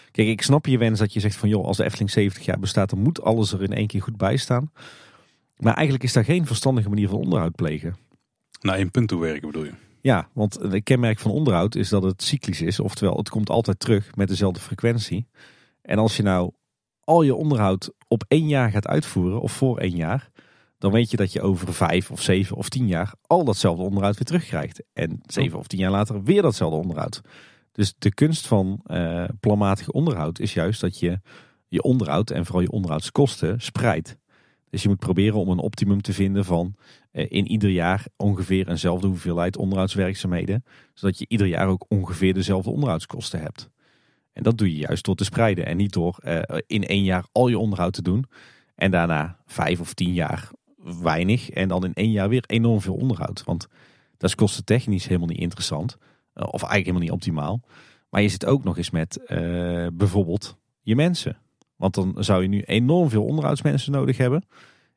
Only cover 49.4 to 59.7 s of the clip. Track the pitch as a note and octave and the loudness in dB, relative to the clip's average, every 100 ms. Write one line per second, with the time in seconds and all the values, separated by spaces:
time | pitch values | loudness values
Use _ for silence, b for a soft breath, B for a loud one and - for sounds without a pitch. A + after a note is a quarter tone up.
49.4 | - - D#2 E2+ E2 - F2+ F2 D#2 F#2+ | -12 -4 -2 -2 -4 -4 -2 0 -2 -4
50.4 | G2 - _ _ - E2+ E2+ D#2+ F#2 A#2 | -10 -20 _ _ -14 -4 0 0 2 0
51.4 | - - F#2 F#2 F#2 - G#2+ G#2+ G2 B2 | -2 -4 -2 -2 -4 -2 0 0 0 0
52.4 | - A#2 A#2 A2 F#2+ F2+ C3 G2+ E2 F#2+ | 0 0 2 2 0 -2 -2 -2 -6 -8
53.4 | - E2+ - b b b b b - - | -6 -6 -8 b b b b b -4 2
54.4 | G2+ - - G#2+ - F#2 - F2+ E2+ D#2+ | 0 0 0 0 0 -2 0 -2 -2 -4
55.4 | E2+ - - D2+ E2+ - b b b - | -6 -6 -6 -4 -6 -10 b b b -10
56.4 | - - - G#2 F2+ F2+ E2 E2+ - D#2+ | -8 -6 -2 0 0 -2 -2 -4 -4 -4
57.4 | D2 A2+ - b b b b - G#2 F#2+ | -2 -4 -8 b b b b 0 0 0
58.4 | - C#3 B2+ F2 F2 E2+ D#2+ - - F2 | 0 0 0 -4 -2 -2 -4 -6 -8 -4
59.4 | E2+ F2 F2 | -2 -2 -2